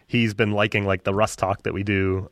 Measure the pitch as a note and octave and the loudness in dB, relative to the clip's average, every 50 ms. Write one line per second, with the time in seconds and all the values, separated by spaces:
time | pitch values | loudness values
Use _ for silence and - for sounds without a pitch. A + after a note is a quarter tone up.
0 | _ - - A#2+ A2+ A2 G#2 G#2+ A2+ G#2 G#2 G#2 G#2+ G#2+ - G#2+ G2+ G2 F#2+ F#2 | _ -2 0 2 2 2 2 0 0 0 2 0 0 0 0 0 2 2 0 0
1 | - G2+ G2 G2+ A2 - - - - F#2 G2+ - - G2+ - F#2+ G2+ G#2 G2+ F#2+ | -2 -2 0 0 0 -2 0 -2 -2 -2 -2 -2 -4 -6 -4 -4 -2 0 2 2
2 | F#2+ F#2+ F#2+ F#2+ F#2+ - | 2 2 0 -2 -4 -6